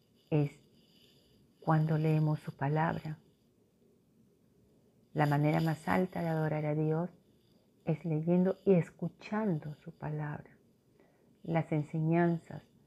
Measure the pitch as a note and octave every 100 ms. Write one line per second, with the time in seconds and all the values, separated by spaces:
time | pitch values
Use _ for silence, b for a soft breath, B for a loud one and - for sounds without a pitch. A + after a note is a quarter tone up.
0 | _ _ - D3+ C#3+ - _ _ _ _
1 | _ _ _ _ _ _ - D#3 D#3 D#3
2 | D#3 D#3 D#3 D3+ - - C#3 D#3 E3 -
3 | D#3 D3+ _ _ _ _ _ _ _ _
4 | _ _ _ _ _ _ _ _ _ _
5 | _ D3+ D3 C#3+ D3+ D#3+ D#3+ D3+ - F#3
6 | F#3 F3 E3 D#3+ D#3 D3+ D3+ D3+ D#3 D#3
7 | F3+ - _ _ _ _ _ _ - D#3
8 | E3+ D3+ D#3+ F3+ F#3 F#3+ - F3+ D#3+ -
9 | E3+ - - G#3+ A3 D#3 D3+ D3 E3+ -
10 | D3+ D3+ D3 D3+ - _ _ _ _ b
11 | b b b b - E3 D#3+ D#3 D3+ E3
12 | D#3 E3+ E3+ E3 - D3+ - _